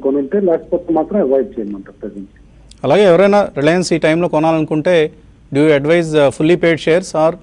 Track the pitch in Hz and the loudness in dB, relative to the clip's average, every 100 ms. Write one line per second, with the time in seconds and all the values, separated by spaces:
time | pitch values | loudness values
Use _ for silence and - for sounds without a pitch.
0 | 139 143 135 202 185 165 - 175 170 160 | -2 -4 -2 -2 0 -2 -2 -6 -2 -4
1 | 151 202 139 135 110 117 101 98 98 - | -2 -2 0 0 -2 -8 -10 -12 -16 -18
2 | 107 101 98 - - - - - 131 170 | -16 -16 -18 -20 -20 -20 -20 -8 0 2
3 | 202 170 202 202 196 - 147 180 - 160 | 4 4 4 2 0 -2 0 0 0 -2
4 | 156 165 175 151 160 160 151 156 160 170 | 0 0 -2 0 0 0 -2 -2 0 0
5 | 151 - - _ _ 139 156 143 143 175 | 0 -6 -20 _ _ 0 2 2 2 0
6 | 160 151 139 - 156 175 170 160 - 170 | 2 2 2 2 0 2 0 0 0 0
7 | 190 156 160 170 | 0 -2 -2 -2